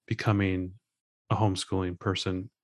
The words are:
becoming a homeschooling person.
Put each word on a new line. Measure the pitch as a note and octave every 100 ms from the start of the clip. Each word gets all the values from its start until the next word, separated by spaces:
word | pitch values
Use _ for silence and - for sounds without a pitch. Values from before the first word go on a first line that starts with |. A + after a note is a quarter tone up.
| -
becoming | A2+ - G2+ G2 F#2 F2+ G2 _ _ _ _ _
a | A2+
homeschooling | A2 F#2 - F#2+ F#2 F2
person. | G#2 F#2 G2 F#2 G#2 -